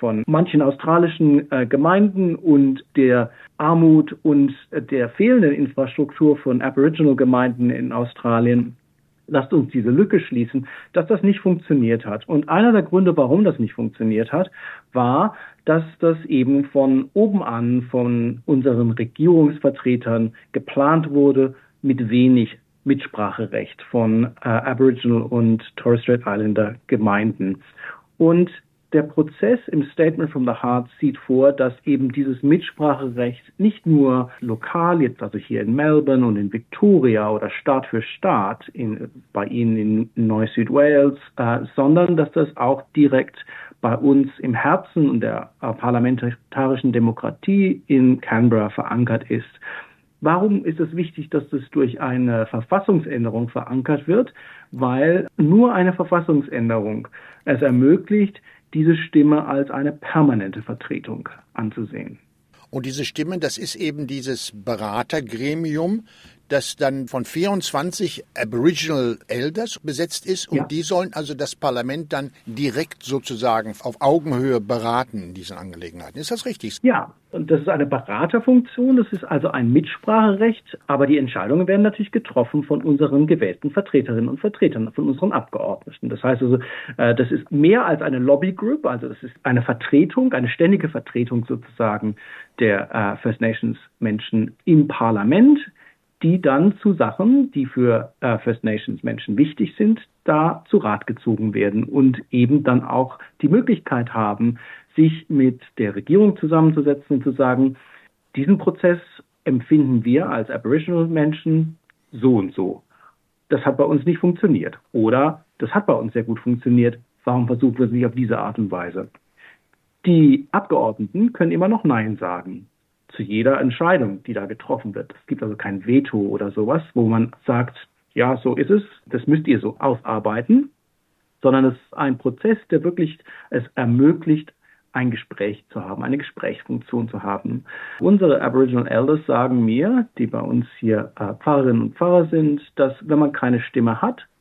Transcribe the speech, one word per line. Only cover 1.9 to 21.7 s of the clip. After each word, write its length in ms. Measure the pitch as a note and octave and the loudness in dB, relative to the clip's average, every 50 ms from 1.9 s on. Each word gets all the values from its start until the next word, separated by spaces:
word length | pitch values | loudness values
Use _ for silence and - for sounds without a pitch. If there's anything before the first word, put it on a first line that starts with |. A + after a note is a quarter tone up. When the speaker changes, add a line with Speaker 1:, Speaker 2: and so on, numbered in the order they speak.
| F#3 G3+ G#3 G#3 F#3 F#3+ F#3+ F3 E3 | 4 4 4 2 2 0 -2 -2 -2
Speaker 1:
und 500 | - F#3+ E3 D3 C#3 C#3 C3+ C3 - - _ - | 0 2 4 4 6 6 4 2 -2 -6 _ 0
der 340 | C#3+ C3+ B2+ B2 B2 A#2 A2 - - - - _ - | 2 4 4 4 2 0 -2 -6 -14 -20 -18 _ -4
Armut 580 | D3+ D#3 E3 E3+ E3 D#3+ D#3 D#3 D3+ - E3 - - | 0 2 4 6 6 6 6 6 4 2 -2 -4 0
und, 280 | D#3 D3 C#3+ C#3 C#3 C#3 - - _ - | 2 4 4 4 2 0 -4 -14 _ -10
äh, 100 | D3+ B2 | -10 -6
der 260 | - C#3 C3 A#2+ A#2 | -4 -2 -2 -2 -2
fehlenden 440 | - - G3+ A#3+ B3+ B3 F#3 D3 C#3+ | 0 2 4 4 6 6 4 4 2
Infrastruktur 840 | D3 C#3+ C3 - - C3+ B2+ - - D3 C#3+ - - D#3 D3+ D3 | 2 -2 -2 -2 -2 -4 -2 -2 -4 -4 -4 0 2 4 4 4
von 260 | D3 - C3+ B2 B2 B2+ | 4 0 -2 -2 -2 -2
Aboriginal-Gemeinden 1080 | C3 - C3+ C#3 D#3 D#3+ D#3+ D#3+ D3 C3+ A#2+ C3+ B2+ B2+ B2 B2+ B2+ A#2+ B2 B2 A#2+ | -2 0 2 2 2 2 2 2 4 4 4 4 4 4 4 2 0 0 0 0 -2
in 220 | B2 B2 B2+ B2+ A#2+ | 0 -2 -4 -6 -4
Australien, 840 | A#2+ B2 B2 - - - A#2+ A#2 A#2 A#2+ A#2+ A#2+ B2 A#2 A#2+ - _ _ _ _ _ _ _ _ _ _ - | -4 -6 -6 -8 -6 -2 0 2 2 4 4 4 2 0 -2 -6 _ _ _ _ _ _ _ _ _ _ -4
lasst 240 | D3+ C3+ C3 - D#3+ | -2 -2 0 0 2
uns 180 | D#3 B2 - | 0 0 0
diese 200 | - B2+ G#2 A#2+ | -2 -2 0 2
Lücke 280 | B2 D#3 G#3 G3+ - F#3 | 4 2 4 4 2 0
schließen, 480 | D#3+ - C3+ A#2+ A#2+ A#2+ - C3+ B2+ - - - - - - | 0 -2 -4 -4 -4 -2 -4 -6 -6 -8 -12 -20 -18 -6 -4
dass 120 | F3 D#3+ | -2 0
das 160 | - A3 E3+ - | 0 0 2 2
nicht 160 | G3+ G3 - | 2 2 2
funktioniert 680 | - F#3+ F3+ F3 - - D#3 C#3 A#2 A2+ A#2 A#2 - | 2 0 0 0 0 0 0 2 2 2 0 -2 -2
hat. 240 | A#2 G#2 A2 - - | -6 -8 -8 -6 -2
Und 200 | F3 D3 D3+ - | -2 -2 0 2
einer 240 | D#3+ F#3 A3 A#3+ A3 | 2 4 4 4 4
der 100 | G#3 E3 | 4 2
Gründe, 340 | - F3 F#3+ F#3+ F3+ E3 | 2 2 2 4 4 2
warum 280 | - C3 A#2+ D3 G3 G#3+ | 2 2 2 4 2 4
das 160 | F#3+ D#3+ - | 2 2 0
nicht 120 | A2+ G#2 - | -2 -6 -4
funktioniert 600 | - A#2 A2 - - A2+ A2 G#2+ G#2+ A2+ - C#3 | -6 -6 -6 -4 -4 -2 0 0 0 -2 -2 -2
hat, 180 | E3 F#3 F#3 - - - - - - - _ - | -2 -4 -4 -6 -14 -20 -18 -18 -20 -16 _ -2
war, 440 | B2+ B2 A#2+ B2+ D3 F#3+ G#3+ - - - - - _ - | 0 0 2 2 2 0 -2 -4 -8 -18 -20 -20 _ -2
dass 200 | - - E3 D#3+ D#3+ - _ | 0 0 0 0 -4 -4 _
das 180 | E3+ E3 E3 D#3+ E3 | 0 0 0 0 -2
eben 380 | - D#3 C3 B2+ C3 C#3 C#3 C#3 | -2 0 0 2 2 2 0 0
von 440 | C#3 - C#3 C3+ C3+ C3 C3 C3+ - - | 0 0 2 2 4 2 2 0 0 0
oben 260 | G3+ A3 G#3+ G3+ G3 | 2 2 2 2 0
an, 420 | - A#2 A#2 A#2 A#2+ A#2+ B2 B2+ B2 | -2 -4 -4 -4 -2 0 0 -2 -2
von 600 | B2 - B2+ B2 A#2+ A#2+ A#2+ A#2 A#2+ A#2+ A#2+ - | -2 -2 -2 -2 0 0 -2 -2 -4 -4 -6 -4
unseren 440 | - D3 C3 B2 C#3 A#2+ A#2 A#2+ A#2 | 0 0 2 2 2 2 2 2 0
Regierungsvertretern 1400 | A2+ A#2 A2+ A#2 - - D3+ F3 F3 E3 D#3 D3 D3+ - - C#3 C#3 - - B2+ B2 A#2+ - A#2 A#2 A#2 A2+ A2 - - _ _ | 0 -2 -4 -6 -4 0 4 4 6 6 6 4 2 0 -2 -2 -2 -2 -2 -2 -2 0 0 -2 -2 0 0 -2 -4 -8 _ _
geplant 600 | - - - - - C#3 C#3 D3 D#3+ E3 D#3 D3+ | -8 -8 -6 -4 -2 0 2 2 2 2 0 0
wurde, 440 | C#3+ C#3+ C#3+ C#3+ C#3 C3+ C3+ C3+ C3 - _ _ | 2 4 4 4 4 4 2 0 -2 -8 _ _